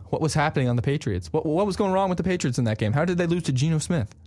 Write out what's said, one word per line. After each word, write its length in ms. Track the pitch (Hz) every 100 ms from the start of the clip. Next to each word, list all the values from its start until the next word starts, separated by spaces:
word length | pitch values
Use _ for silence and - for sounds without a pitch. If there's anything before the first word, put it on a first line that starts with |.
| -
What 100 | -
was 140 | 160
happening 340 | 156 151 151 123
on 80 | 120
the 60 |
Patriots? 500 | 139 143 - 92 87
What, 140 | 156 156
what 220 | 160 208
was 80 | 180
going 160 | 196
wrong 180 | 190 196
with 80 | 180
the 60 |
Patriots 340 | 180 180 139 127
in 60 |
that 160 | 117 107
game? 120 | 107
How 140 | 139 175
did 140 | 175
they 80 | 175
lose 160 | 175
to 80 | 160
Geno 240 | 127 156 156
Smith? 380 | - 170 104 -